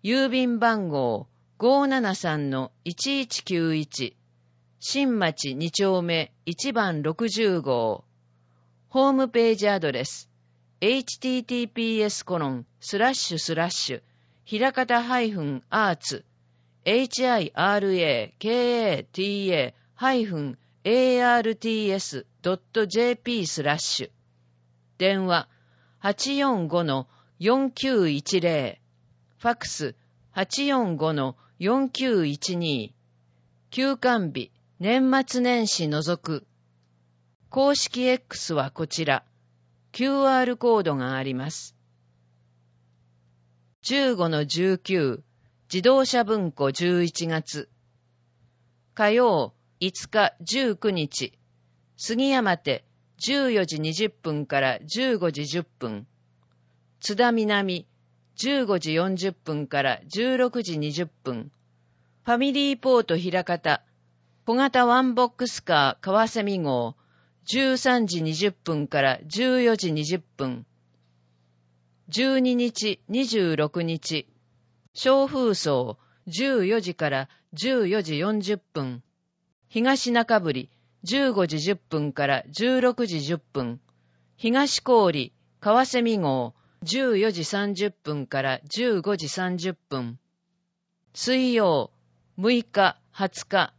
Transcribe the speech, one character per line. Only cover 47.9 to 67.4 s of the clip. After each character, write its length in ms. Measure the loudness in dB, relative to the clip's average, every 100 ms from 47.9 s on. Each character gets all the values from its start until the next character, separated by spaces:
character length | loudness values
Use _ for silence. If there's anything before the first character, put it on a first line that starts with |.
| _ _ _ _ _ _ _ _ _ _
火 180 | 0 2
曜、 420 | 6 4 4 0 _ _ _
五 300 | -6 -6 -2
日、 260 | 2 2 0
十 340 | -6 -2 0 0
九 160 | -2
日。 480 | -2 -4 -6 -8 _ _ _ _ _ _ _
杉 340 | -6 0 2
山 280 | 2 2 0
手、 280 | -2 -4 _ _ _ _
十 340 | -2 0 2
四 140 | 2 0
時 140 | -2
二 140 | -4
十 160 | -2 -4
分 360 | -4 -6 -6 -2
か 140 | 0
ら 200 | 0 -2
十 360 | -6 -4 -2 0
五 140 | -2
時 140 | -2 -6
十 180 | -6
分。 420 | -8 _ -8 -8 -12 _ _ _ _ _ _ _ _ _
津 160 | -8 0
田 160 | 2
南、 560 | 2 0 0 0 -4 -8 _ _ _ _ -6
十 300 | -2 0 0
五 120 | 0
時 160 | 0
四 220 | 0 0 -2
十 160 | -4
分 340 | -6 -6 -6 -2
か 160 | -2
ら 200 | 0 -2 -6
十 320 | -4 0 2
六 240 | 0 -2
時 160 | -6 -4
二 140 | -4
十 160 | -4 -6
分。 440 | _ -8 -8 -10 _ _ _ _ _ _ _ 0
フ 60 |
ァ 60 | 2
ミ 160 | 2
リ 220 | 2 0 0
ー 40 |
ポ 200 | 4 4
ー 40 |
ト 120 | 4 -2
枚 280 | 0 -2
方、 380 | -2 -2 0 0 _ _ _ _ _ _ -2
小 80 |
型 320 | 0 2 4 6
ワ 160 | 4
ン 140 | 4 2
ボ 100 | 0
ッ 60 |
ク 160 | 0 -6
ス 160 | -6
カ 340 | 0 4 4 0
ー 40 |
川 240 | 0 2 2
蝉 320 | 0 -2 -2
号、 360 | 0 -2 -2 -8 _ _ _ _